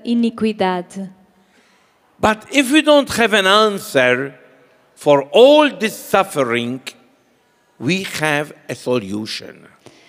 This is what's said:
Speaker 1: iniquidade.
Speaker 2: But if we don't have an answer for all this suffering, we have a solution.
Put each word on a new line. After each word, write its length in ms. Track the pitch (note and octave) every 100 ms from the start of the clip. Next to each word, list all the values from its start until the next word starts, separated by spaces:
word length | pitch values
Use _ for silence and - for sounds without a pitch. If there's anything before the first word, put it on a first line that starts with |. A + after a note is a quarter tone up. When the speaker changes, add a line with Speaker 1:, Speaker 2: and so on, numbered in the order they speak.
Speaker 1:
iniquidade. 1040 | A#3+ A#3 A#3 A3+ A3 G#3+ F#3 F#3 F3 G3 F#3 - _ _ _ _ _ _ _ _ _ _
Speaker 2:
But 260 | G#3+ G#3+ -
if 180 | C4+ B3
we 120 | D4+
don't 280 | D4+ D4 C4 -
have 140 | A3+
an 120 | G#3 F#3+
answer 880 | G#3 A3 G3 - C#3 B2+ B2 C#3 D3 - _ _ _ _
for 340 | _ D3+ C#3+ C#3
all 380 | G3+ C4 D4+ D4
this 240 | - G#3+
suffering, 840 | - - G3+ F#3+ D3 B2 A#2+ A#2 C3 - - _ _ _ _ _ _ _ -
we 240 | A#2 F#3 F#3+ -
have 340 | D#3 D3 D3 - -
a 60 |
solution. 920 | B2+ - B2 G2 G#2 A2 - - - - _ - -